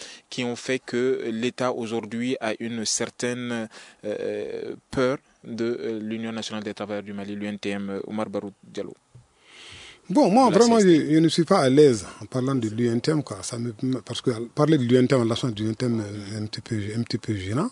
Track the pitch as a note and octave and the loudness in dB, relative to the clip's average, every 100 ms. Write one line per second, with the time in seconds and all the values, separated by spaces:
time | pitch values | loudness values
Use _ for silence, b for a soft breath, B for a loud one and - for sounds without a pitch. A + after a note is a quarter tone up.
0 | B B _ - B2 A#2 - C3 - A#2+ | B B _ -6 -6 -6 -4 -6 -2 -2
1 | B2+ C3 A#2+ A2+ B2 - B2+ B2 A2+ A2+ | 0 -2 -4 -4 -4 -2 -2 -2 -4 -6
2 | G#2+ A#2 B2 C3 A2 - A2+ A#2 G#2+ - | -6 -6 -4 -4 -4 -4 -6 -6 -4 -4
3 | A2+ - B2 B2 A#2+ A#2 A2 B B B | -4 -4 -4 -4 -6 -6 -8 B B B
4 | G#2 G#2 G2 G#2 - - - - _ C#3 | -8 -6 -6 -6 -8 -8 -10 -12 _ -2
5 | B2+ C#3+ _ _ - A2+ A#2 A#2+ A#2 A2 | 0 -2 _ _ -12 -4 -4 -4 -6 -6
6 | G#2+ A2+ A2+ A2+ G#2+ A2 G#2 G2+ G#2 G#2 | -6 -6 -6 -8 -8 -8 -8 -8 -8 -8
7 | G2+ G2+ G2+ G#2 G#2 G#2 G2+ G2+ G2 G2 | -8 -10 -10 -8 -8 -6 -6 -6 -6 -8
8 | - G#2+ G#2 G2+ G2+ - - F#2 F#2 - | -6 -6 -4 -6 -8 -14 -14 -10 -10 -14
9 | _ - _ B B B B B B B | _ -20 _ B B B B B B B
10 | - F#3+ A3 A3+ B3 G3+ A#3 A#3 F#3+ D#3 | 0 4 6 6 6 6 6 8 8 6
11 | C3+ D#3+ E3 F3 D#3 F#3+ C3+ C3+ D3 A2 | 6 4 4 4 2 4 6 8 8 6
12 | F#2 B G#2 C3 C3 C3+ A2 G#2+ A#2+ A2+ | -2 B -8 -4 -2 -2 -2 0 0 0
13 | D3+ D#3 - G2+ - A#2 A#2+ A2 C3 B2+ | 0 -2 -2 -10 -10 -8 -8 -4 -4 -4
14 | - A#2+ C3+ A2+ A#2 - D3+ D#3 A#2+ B2+ | -6 -4 -2 -2 -6 0 4 4 6 6
15 | B2+ C3+ A#2 A#2 C3 G#2 G#2+ G#2+ B2+ A2+ | 6 4 2 0 -2 -2 -4 -2 -2 -2
16 | G#2 G#2 G2+ G#2+ G#2+ - - A2 G2+ A2+ | -4 -10 -10 -8 -8 -10 -6 -6 -4 -6
17 | A#2 A2+ - G#2 F#2+ A#2+ A#3 | -4 -4 -4 -6 -4 -2 -4